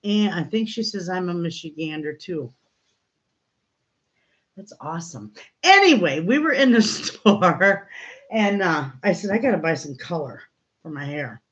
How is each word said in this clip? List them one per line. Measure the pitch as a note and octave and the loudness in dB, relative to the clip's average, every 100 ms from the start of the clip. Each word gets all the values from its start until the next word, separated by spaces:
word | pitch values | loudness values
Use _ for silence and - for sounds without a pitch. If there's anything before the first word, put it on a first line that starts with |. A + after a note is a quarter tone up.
and | G#3 G#3 G#3 | 0 2 2
I | F3 | -2
think | D3+ A3 A3 | -4 -2 -4
she | - | -4
says | G#3 G3+ F3 | -6 -6 -6
I'm | F#3 F3+ | -4 -4
a | |
Michigander | F3 E3+ D#3+ E3 D3+ D#3+ D#3 D3+ D3 | -4 -4 -8 -14 -8 -8 -6 -8 -10
too. | - E3 B2+ _ _ _ _ _ _ _ _ _ _ _ _ _ _ _ _ _ _ _ _ - | -8 -8 -8 _ _ _ _ _ _ _ _ _ _ _ _ _ _ _ _ _ _ _ _ -20
That's | G#3 - | -20 -16
awesome. | C#3 E3 E3 A#2+ G#2 - - _ | -10 -10 -10 -14 -16 -20 -20 _
Anyway, | E4+ G4 G4 C4 E3+ C#3 | 6 8 8 6 4 0
we | E3+ C4+ | 0 0
were | D#4 | 2
in | A3 C4+ | 2 4
the | A#3 | 6
<laughs> | |
store | G#3+ - - - - G#3 F3 D#3+ G3 G3 - - - - - | 4 -2 -10 0 2 4 4 4 2 2 -4 -20 -20 -20 -8
and, | A3 G3+ G3+ | 0 0 2
uh, | F#3 D#3 C#3 - | 0 -2 -4 -4
I | G3+ | -2
said, | F3 G#3 | -2 -2
"I | G#3+ | 0
gotta | B3+ F#3 | 0 0
buy | D#3+ | 0
some | D3+ D3 C3 | -4 -6 -14
color | - E3 C#3 G2 - _ _ _ | -8 -6 -8 -12 -20 _ _ _
for | D#3+ | -14
my | D3 | -10
hair." | C#3+ D3 C3 G#2+ _ | -8 -8 -8 -12 _